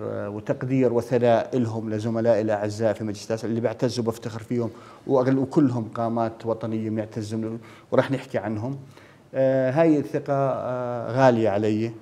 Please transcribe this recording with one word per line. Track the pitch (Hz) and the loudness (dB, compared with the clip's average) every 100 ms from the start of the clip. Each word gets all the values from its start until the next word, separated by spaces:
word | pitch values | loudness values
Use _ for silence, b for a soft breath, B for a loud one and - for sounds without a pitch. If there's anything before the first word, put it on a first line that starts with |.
آه، | 107 107 104 | -6 -8 -8
وتقدير | 104 107 135 127 131 123 | -8 -6 -4 0 2 2
وثناء | 117 117 123 120 113 - 131 | 2 0 2 4 4 2 -2
لهم، | 113 113 110 | -2 -4 -6
لزملائي | 107 113 113 113 107 | -4 -2 0 2 2
الأعزاء | 110 104 107 104 113 | 2 -2 -2 0 0
في | 101 | 0
مجلس | 107 104 | -4 -8
التاسع | - 110 110 | -6 -6 -2
اللي | 113 | -2
بعتز | 117 110 127 110 | -2 -2 -2 0
وبفتخر | 113 113 120 110 | -4 -4 -8 -12
فيهم، | 107 120 113 B B B - | -4 -4 -4 B B B 0
وأغل-، | 135 127 135 | 2 4 2
وكلهم | 131 - 139 120 110 | 2 2 2 2 -4
قامات | 120 113 117 113 113 113 | -4 -4 -2 -2 -4 -6
وطنية | 110 117 110 110 | -4 -4 -4 -4
بنعتز | 110 107 120 107 | -4 -4 -8 -6
من-، | 110 110 117 B B B | -6 -6 -8 B B B
ورح | 123 123 | 2 2
نحكي | 135 - 117 | -2 -4 -4
عنهم. | 101 107 127 139 B B B B B | -4 -4 -6 -8 B B B B B
آه، | 135 131 135 131 | 2 4 4 2
هاي | 139 165 151 | 4 6 4
الثقة، | 143 147 139 | 2 -4 -2
آه، | 139 135 117 107 127 123 120 113 | 0 0 -2 -4 -4 -4 -4 -4
غالية | 120 135 117 110 | 6 6 8 4
علي، | 101 107 107 113 117 | 2 2 0 -2 -6